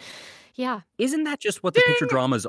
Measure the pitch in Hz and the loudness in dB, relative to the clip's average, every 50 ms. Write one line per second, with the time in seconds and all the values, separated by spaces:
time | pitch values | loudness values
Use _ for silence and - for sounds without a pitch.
0 | - - - - - - - - - - _ - 254 254 233 196 - _ _ - | -10 -16 -18 -18 -18 -20 -20 -20 -20 -14 _ -6 -6 -6 -6 -8 -10 _ _ -2
1 | 226 262 302 311 311 302 294 - - 208 - - - 185 - 480 494 494 480 480 | -2 0 0 0 -2 -2 -4 -4 -4 -4 -4 -2 -2 2 4 4 6 6 4 2
2 | 151 - - 131 127 131 131 110 92 | 2 0 2 2 2 2 0 0 -2